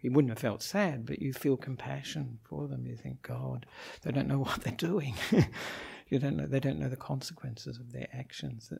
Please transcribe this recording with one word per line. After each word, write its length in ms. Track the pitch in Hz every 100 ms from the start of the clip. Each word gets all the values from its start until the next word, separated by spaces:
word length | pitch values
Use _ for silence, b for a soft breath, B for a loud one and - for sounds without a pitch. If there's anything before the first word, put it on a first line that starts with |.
you 100 | 127
wouldn't 180 | 135 131
have 80 | 110
felt 220 | 117 101
sad, 440 | - 196 190 135 117
but 160 | 147
you 100 | 135
feel 220 | 131 143 127
compassion 800 | - 127 135 139 - 151 131 113
for 240 | - 147 147
them. 180 | 131 -
You 100 | -
think, 260 | 131 127
"God, 420 | - 90 65 123 - B B B
they 80 | -
don't 160 | 127 -
know 100 | 139
<laughs> 80 | 131
what 140 | -
they're 120 | - 117
doing." 400 | 165 190 143 104 -
<laughs> 140 | - - B B B B B -
You 80 | 135
don't 160 | 139 -
know, 100 | -
they 140 | 135
don't 180 | 139 151
know 120 | 135
the 80 | 127
consequences 800 | - 135 - 165 131 110 143 120
of 140 | 120
their 120 | 123 120
actions 560 | 127 131 - 135 113
that 120 | -